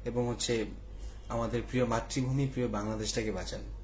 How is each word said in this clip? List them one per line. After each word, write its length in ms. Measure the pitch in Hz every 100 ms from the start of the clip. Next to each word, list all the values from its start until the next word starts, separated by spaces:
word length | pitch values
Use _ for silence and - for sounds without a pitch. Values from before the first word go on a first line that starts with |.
এবং 240 | 123 120 120
হচ্ছে 360 | 110 - 117 104 - - - - - -
আমাদের 340 | 120 113 120 110
প্রিয় 160 | 127
মাতৃভূমি, 600 | 120 117 113 135 127 135 135
প্রিয় 220 | 131 120
বাংলাদেশটাকে 640 | 104 107 107 107 - 110
বাঁচান। 280 | 92 92 - - -